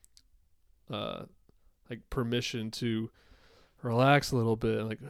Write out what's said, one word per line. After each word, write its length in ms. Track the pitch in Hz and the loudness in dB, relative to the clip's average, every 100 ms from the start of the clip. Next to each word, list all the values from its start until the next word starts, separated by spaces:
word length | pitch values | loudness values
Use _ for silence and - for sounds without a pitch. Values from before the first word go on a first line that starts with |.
| _ - _ _ _ _ _ _ - | _ -20 _ _ _ _ _ _ -10
uh, 340 | 104 104 50 - - _ _ - _ - | -6 -6 -8 -12 -20 _ _ -20 _ -14
like, 200 | 117 - | -14 -8
permission 640 | - 117 120 120 120 110 | -4 0 0 -2 -4 -6
to 380 | - 120 110 113 _ - - - - - _ | -4 -2 -2 -4 _ -20 -20 -20 -20 -20 _
relax 480 | 127 117 131 143 - | -2 4 6 6 4
a 40 | 131 | 0
little 200 | 113 110 | 2 2
bit 240 | 113 110 | 0 0
and, 100 | 110 | -2
like, 100 | 110 139 | -6 -10